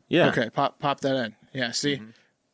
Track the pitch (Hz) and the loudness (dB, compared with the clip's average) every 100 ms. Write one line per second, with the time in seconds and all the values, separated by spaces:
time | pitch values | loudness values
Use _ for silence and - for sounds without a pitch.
0 | _ 156 156 - 117 - 139 - 147 139 | _ 2 4 2 -2 0 -2 -2 -4 -2
1 | 135 135 113 - _ 131 120 - 143 135 | -2 -2 -4 -8 _ -6 -4 -2 -2 -4
2 | 110 - _ _ _ | -8 -20 _ _ _